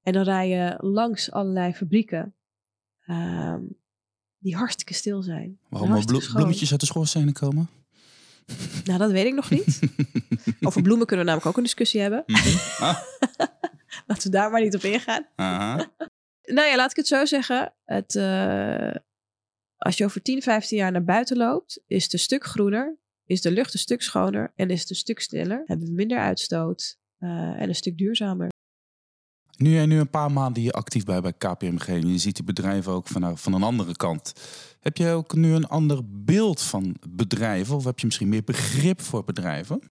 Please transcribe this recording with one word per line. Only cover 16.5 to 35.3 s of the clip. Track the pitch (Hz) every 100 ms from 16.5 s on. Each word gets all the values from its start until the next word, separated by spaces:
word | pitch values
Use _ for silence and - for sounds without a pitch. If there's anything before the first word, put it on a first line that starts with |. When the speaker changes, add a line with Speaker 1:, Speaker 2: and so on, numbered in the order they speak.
| 254 302
Speaker 1:
ja, | 254
laat | 262
ik | -
het | -
zo | 269 294
zeggen. | 285 240 247 - _
Het, | - 196 202 202
eh, | 190 190 92 98 101 - 55 - _ _ _ _ _ _ _ _
als | - -
je | 208
over | 196
tien, | - 262
vijftien | 254 220 - 214
jaar | 190
naar | 180
buiten | 175 196 247 247
loopt, | 233 330 _ - _
is | 190
het | -
een | 180
stuk | - 269
groener, | - - 202 208 285 311 _ _ _
is | 185
de | 170
lucht | 185 262
een | 196
stuk | - 240
schoner | - 185 185 208 233 -
en | 185
is | 180
het | -
een | 185
stuk | - 226
stiller. | - 156 175 240 320
Hebben | 165 165
we |
minder | 170 214 247
uitstoot, | - 185 - 165 160 180 - - _ _
eh, | 175
en | 170 165 - 185
een | 170
stuk | 196 165
duurzamer. | 196 233 202 180 175 - _ _ _ _ _ _ _ _ _ _
Speaker 2:
Nu | 139
jij | 160 156
nu | 156
een | 143
paar | 156 147
maanden | 139 131 117
hier | 117
actief | - - 117
bent | 98 92
bij | 90
K | - 95 87
P |
M | 90 87
G | -
en | 87 85
je | 92
ziet | 101 95
die |
bedrijven | 85 92 95 98 92
ook | 90 -
van, | 92 87 82
van | -
een | 92
andere | 107 120 87 85
kant. | 90 78 - - - - - _
Heb | 151 -
jij | 170
ook | 165 156